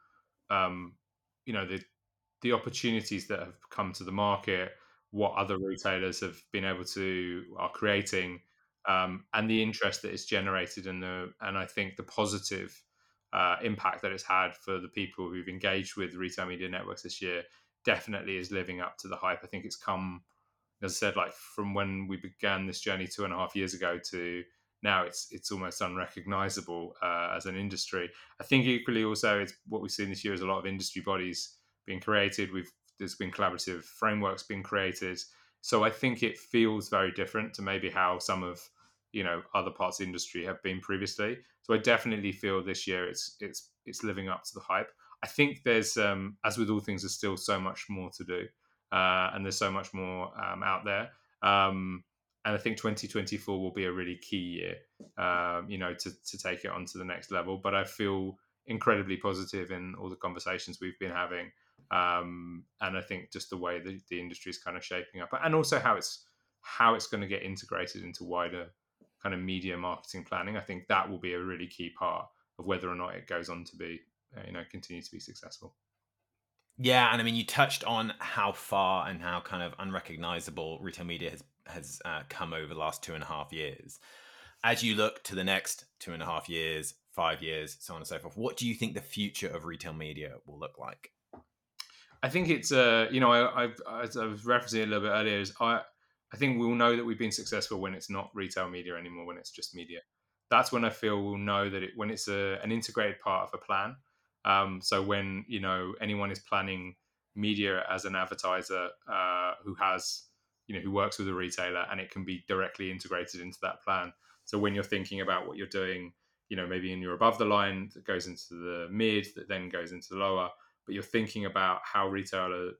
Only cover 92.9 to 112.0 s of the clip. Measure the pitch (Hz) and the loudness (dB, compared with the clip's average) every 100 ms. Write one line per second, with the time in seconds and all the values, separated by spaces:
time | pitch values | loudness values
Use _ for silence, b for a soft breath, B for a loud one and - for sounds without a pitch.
92.9 | 113 113 131 123 120 123 127 120 110 - | 8 6 6 8 10 8 4 0 -2 -8
93.9 | 113 117 113 110 104 117 123 120 113 107 | -6 -4 -2 -2 -2 4 4 4 2 2
94.9 | 107 104 104 107 101 95 - 117 117 - | 2 2 4 4 2 0 0 2 2 -2
95.9 | _ _ _ _ 101 139 120 117 120 117 | _ _ _ _ 0 2 4 4 6 6
96.9 | 120 117 110 113 104 101 107 - 98 95 | 6 2 0 0 -2 -2 -2 -2 -2 -4
97.9 | 95 - 98 98 107 92 95 90 90 87 | -6 -6 -6 -4 -6 -4 -2 -2 -4 -6
98.9 | 85 87 87 85 87 - - - 90 80 | -8 -8 -10 -10 -10 -12 -12 -10 -10 -12
99.9 | 82 - _ _ _ _ 120 127 123 117 | -12 -16 _ _ _ _ 6 8 4 2
100.9 | - 110 104 101 101 101 101 101 98 92 | 2 2 2 2 -2 2 2 2 0 -4
101.9 | - 104 107 - 101 98 98 107 113 113 | -4 -4 -2 -2 0 0 0 0 -2 0
102.9 | - 104 101 - 95 98 - - 98 104 | 2 2 0 0 0 0 -6 0 0 0
103.9 | 135 _ _ _ _ 98 98 98 92 - | -6 _ _ _ _ 6 6 6 0 2
104.9 | 101 98 101 98 95 - 110 95 92 90 | 2 4 2 0 -4 -4 -4 0 0 -2
105.9 | - 104 104 101 95 - 101 95 92 90 | -4 -2 0 0 -4 0 0 0 -4 -8
106.9 | 92 _ _ _ 101 104 104 101 92 90 | -14 _ _ _ -2 0 2 2 2 0
107.9 | 95 95 92 92 - 92 92 87 92 87 | -2 -2 -2 -2 -2 0 0 0 -2 -2
108.9 | - - 101 92 87 90 90 98 92 95 | -6 -4 0 2 2 0 -2 -8 0 2
109.9 | 92 - - - _ _ _ - 101 98 | 2 -2 -6 -10 _ _ _ -10 -6 -2
110.9 | 98 101 - 98 92 90 - 90 90 90 | 2 2 0 -2 -2 -2 -2 0 0 -2
111.9 | 95 | -4